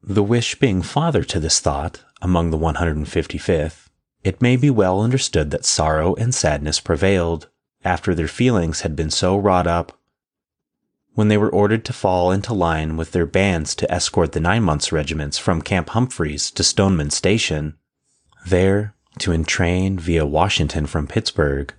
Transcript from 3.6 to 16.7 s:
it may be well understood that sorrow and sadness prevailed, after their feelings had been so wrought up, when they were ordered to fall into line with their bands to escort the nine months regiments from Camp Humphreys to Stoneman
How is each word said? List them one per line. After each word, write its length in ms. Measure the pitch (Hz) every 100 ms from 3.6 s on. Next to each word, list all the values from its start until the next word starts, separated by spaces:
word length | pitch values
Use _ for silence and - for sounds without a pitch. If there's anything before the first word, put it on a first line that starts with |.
| 76 - _ _ _ _ 98
it 160 | 92
may 160 | 123 127
be 120 | 147
well 320 | 113 92 95
understood 500 | 113 131 - - 73
that 120 | 73
sorrow 520 | - - 78 78 82 92
and 200 | 113 123
sadness 460 | 85 73 73 -
prevailed, 640 | - 82 95 98 85 80 - _ _ _ 92
after 300 | 90 - 85
their 140 | 80
feelings 520 | - 123 110 82 80
had 140 | - 76
been 140 | 80
so 280 | - 90 98
wrought 300 | 101 90 85
up, 300 | 85 85 _ _ _ _ _ _ _ _ _ _ _ _
when 140 | - 104
they 100 | 107
were 120 | 107
ordered 340 | 95 101 113 -
to 80 |
fall 380 | - 98 92 90
into 220 | 95 104
line 420 | 107 85 80 78 80
with 160 | 80
their 140 | 90 82
bands 500 | - 98 85 73 -
to 140 | -
escort 400 | 87 - - 80
the 80 | -
nine 240 | 82 110
months 280 | 101 76 -
regiments 460 | 78 73 78 73 -
from 240 | - 85
Camp 280 | - 95 80
Humphreys 600 | 113 127 - 78 73 -
to 120 | -
Stoneman 460 | 92